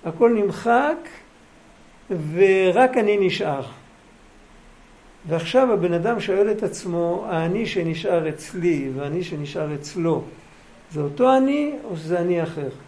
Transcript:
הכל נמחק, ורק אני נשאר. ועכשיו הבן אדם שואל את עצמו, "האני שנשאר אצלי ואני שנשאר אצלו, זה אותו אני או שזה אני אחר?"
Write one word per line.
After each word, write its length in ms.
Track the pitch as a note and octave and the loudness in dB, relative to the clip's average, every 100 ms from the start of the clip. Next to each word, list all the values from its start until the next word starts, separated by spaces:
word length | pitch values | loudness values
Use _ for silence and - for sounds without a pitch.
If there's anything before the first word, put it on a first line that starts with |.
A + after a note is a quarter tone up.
הכל 260 | E3+ D#3+ A#3+ | -10 2 4
נמחק, 720 | A3+ G3+ D#3+ A#3 A#3 D4 E4 - - - _ _ - - - - - - F3+ D3+ | 4 0 -2 2 2 2 -2 -10 -20 -20 _ _ -20 -20 -20 -20 -20 -8 -6 -4
ורק 640 | E3 G3 F#3+ F#3 F3+ B3+ B3+ | 4 4 6 4 6 4 4
אני 200 | G#3 G#3 F#3 | 2 2 2
נשאר. 360 | - D#3+ C#3 A#2 - - - - - - - - - - - - - - - D#3+ | 0 -2 -4 -6 -14 -20 -20 -20 -20 -20 -20 -20 -20 -20 -20 -20 -20 -20 -20 -6
ועכשיו 460 | E3 E3 B3+ B3+ | -4 2 2 4
הבן 200 | G3+ F3 | 2 2
אדם 280 | E3+ F#3+ A#3 | 0 0 -2
שואל 300 | - F#3+ G#3 | 0 2 2
את 120 | G#3+ | 2
עצמו, 640 | F#3 - F#3 E3+ E3+ F3+ G#3+ | -4 -6 -6 -2 -2 -2 -2
"האני 380 | E3+ E3 G3+ A3+ | -2 0 -2 -2
שנשאר 600 | F#3+ E3 D#3+ G3 F3 D#3 | -2 -2 -2 0 0 0
אצלי 640 | D3+ - F#3 E3+ D3+ C3+ | -6 -10 -2 0 0 -2
ואני 300 | C3 C#3+ E3 | -6 -4 -6
שנשאר 500 | E3+ D3+ D3 E3+ D3+ | -6 -8 -8 -6 -6
אצלו, 480 | D3 - F3+ E3 D#3 - - - - - - - | -6 -8 -2 0 0 -4 -18 -20 -20 -20 -20 -12
זה 100 | D3+ | -6
אותו 360 | C#3+ D3 B3+ C4 | -6 2 4 4
אני 360 | C4+ C#4+ D4 C#4 | 4 0 -2 -6
או 120 | A3+ E3+ | -10 -10
שזה 240 | D#3 F3 | -4 -2
אני 220 | F3 F3 | 0 0
אחר?" 260 | D#3+ D#3+ C#3 - | -2 -4 -8 -10